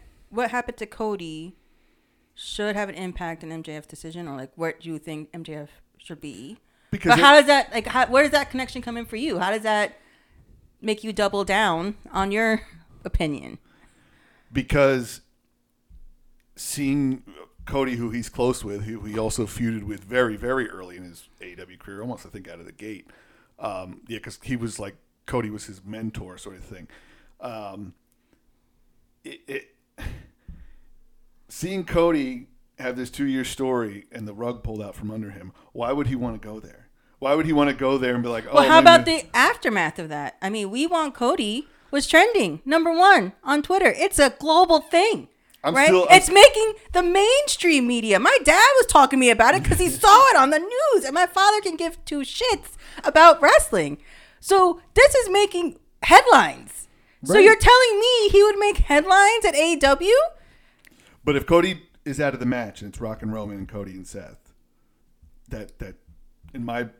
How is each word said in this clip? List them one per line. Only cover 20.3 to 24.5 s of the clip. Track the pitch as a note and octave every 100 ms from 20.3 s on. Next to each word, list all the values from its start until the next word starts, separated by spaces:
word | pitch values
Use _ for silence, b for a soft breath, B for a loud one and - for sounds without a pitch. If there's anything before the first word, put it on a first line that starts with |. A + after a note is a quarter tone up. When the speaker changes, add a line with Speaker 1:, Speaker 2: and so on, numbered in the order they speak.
| G#2
Speaker 2:
very | A#2+ C3 G#2+
early | F#2 F2+ F2+
in |
his | F2+ E2+ _ _
A | F#2+
E | F2+
W | F2+ F2+
career, | - G2
almost, | A#2+ A2 F#2
I |
think, | G#2 E2+
out | E2+
of | F2
the |
gate. | _ G#2+ G2 _ b b b b _
Um, | G#2+ F#2+ F2+ - -
yeah, | A2
'cause | - -
he | -